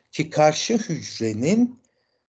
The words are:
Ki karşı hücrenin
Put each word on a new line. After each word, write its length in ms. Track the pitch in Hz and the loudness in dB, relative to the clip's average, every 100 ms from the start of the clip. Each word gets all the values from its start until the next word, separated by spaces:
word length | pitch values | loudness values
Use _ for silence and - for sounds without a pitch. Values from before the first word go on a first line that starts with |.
| _ | _
Ki 180 | - 160 | -6 -4
karşı 440 | 151 151 156 - | 4 4 4 -2
hücrenin 1080 | 226 - 160 104 - 113 107 135 220 247 - _ _ _ _ | -2 -2 -8 -8 -6 -4 -2 0 2 2 -2 _ _ _ _